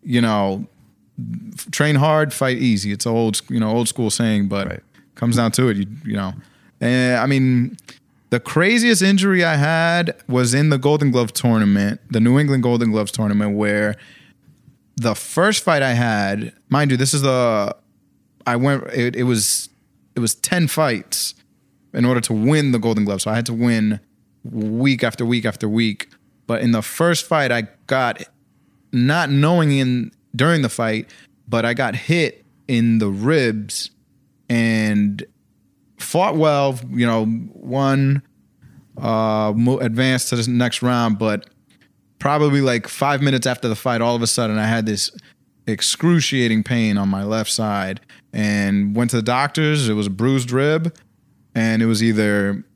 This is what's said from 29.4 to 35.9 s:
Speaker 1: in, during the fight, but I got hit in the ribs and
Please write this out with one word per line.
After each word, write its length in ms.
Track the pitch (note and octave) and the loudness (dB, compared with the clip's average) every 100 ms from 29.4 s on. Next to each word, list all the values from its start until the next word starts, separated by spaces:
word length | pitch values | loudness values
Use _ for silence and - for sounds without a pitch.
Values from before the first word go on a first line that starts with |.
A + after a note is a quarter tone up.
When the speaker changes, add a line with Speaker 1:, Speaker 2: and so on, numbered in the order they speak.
| D3 F3 D#3 C#3 | 4 4 2 2
Speaker 1:
in, 360 | C3 B2 A2+ _ _ A2+ | 0 -2 -4 _ _ 0
during 260 | C#3+ E3+ | 2 2
the 80 | B2+ | 0
fight, 400 | - A2+ A2 A2+ - - _ - | -2 -2 -2 -6 -18 -20 _ -4
but 180 | A#2 A#2 | 0 0
I 80 | |
got 220 | A#2+ B2+ A#2 | 0 -2 -4
hit 500 | - E3+ D3+ - _ _ - | -2 0 0 -4 _ _ -4
in 320 | B2 A#2 A2+ | 0 2 2
the 80 | G#2 | 0
ribs 800 | G2 A#2 D#3+ B2 A2 G#2 - - _ _ _ _ _ _ | 0 0 2 2 -2 -8 -10 -10 _ _ _ _ _ _
and 720 | A#2 A#2 A2 G#2+ G#2 G#2 G2+ - _ _ _ _ _ _ | 0 2 0 0 0 0 -2 -12 _ _ _ _ _ _